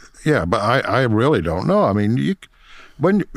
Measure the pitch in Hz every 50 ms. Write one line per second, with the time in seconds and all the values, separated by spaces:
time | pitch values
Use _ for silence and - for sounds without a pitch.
0 | - - - - - - 151 120 85 85 95 101 101 107 123 131 - - 104 123
1 | 135 120 107 107 117 143 156 107 80 85 80 90 - - 185 214 190 123 98 104
2 | 104 104 113 135 139 151 196 - - - _ _ - - - - - - - -
3 | 139 175 202 208 - - -